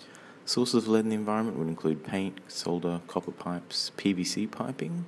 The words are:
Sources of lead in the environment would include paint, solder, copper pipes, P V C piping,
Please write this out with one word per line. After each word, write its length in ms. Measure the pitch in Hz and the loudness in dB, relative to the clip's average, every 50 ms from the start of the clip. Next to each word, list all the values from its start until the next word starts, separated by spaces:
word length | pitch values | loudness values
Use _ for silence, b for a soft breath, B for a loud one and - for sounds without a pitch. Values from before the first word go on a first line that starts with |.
| B B B B B B B B B - | B B B B B B B B B 0
Sources 280 | - 123 123 120 - | 2 2 4 4 4
of 120 | 117 107 110 | 4 6 6
lead 180 | 110 110 110 | 6 6 6
in 40 | 110 | 4
the 60 | 110 | 2
environment 420 | 107 107 104 107 110 110 113 - 69 | 0 2 2 2 2 2 2 0 0
would 100 | 82 80 | 0 -2
include 360 | 82 - - 80 78 78 - | -2 0 2 2 2 2 0
paint, 360 | - 95 95 95 95 95 - - - | -4 -2 -2 -2 -2 -4 -8 -12 -12
solder, 540 | - - - 85 87 87 85 87 87 85 - - | -8 -4 -2 0 0 0 0 0 -2 -2 -4 -4
copper 240 | - 90 - - | -4 -4 -2 -4
pipes, 600 | - - - 90 90 87 - - - - - - - - | -6 -8 -6 -6 -6 -6 -6 -6 -4 -4 -4 -4 -4 0
P 160 | - 101 95 | 2 2 2
V 100 | 87 90 | 2 0
C 220 | - - 98 107 | -2 0 -2 -2
piping, 600 | 110 - - 117 131 135 - - 165 170 175 175 | -4 -4 -4 -4 -4 -4 -4 -4 -4 -4 -4 -4